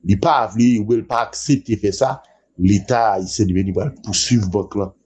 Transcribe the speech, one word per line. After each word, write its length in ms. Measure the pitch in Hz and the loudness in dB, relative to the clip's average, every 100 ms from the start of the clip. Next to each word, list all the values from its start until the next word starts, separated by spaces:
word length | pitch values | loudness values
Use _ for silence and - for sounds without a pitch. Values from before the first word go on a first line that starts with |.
li 160 | 87 98 | 0 2
pa 220 | 170 147 110 | 4 2 0
vle, 220 | 113 120 117 | 2 4 4
ou 140 | 104 117 | 2 0
el 100 | - | 0
pa 160 | 117 117 | -4 -4
aksepte 500 | - - 139 - 107 | -6 0 -2 0 -2
fè 160 | 101 | -2
sa, 220 | 95 131 143 _ _ _ - | 0 -2 -2 _ _ _ -2
Leta, 600 | 92 101 98 120 113 95 | 2 2 2 0 2 0
il 80 | 95 | -4
se 160 | - 101 | -2 0
li 240 | 92 95 | 0 -2
va 160 | 95 131 - | -4 -6 -8
poursuivre 480 | - 98 - 120 95 | -8 -6 0 0 0
bank 240 | 101 92 101 | -4 -4 -6
la. 80 | 95 _ | -6 _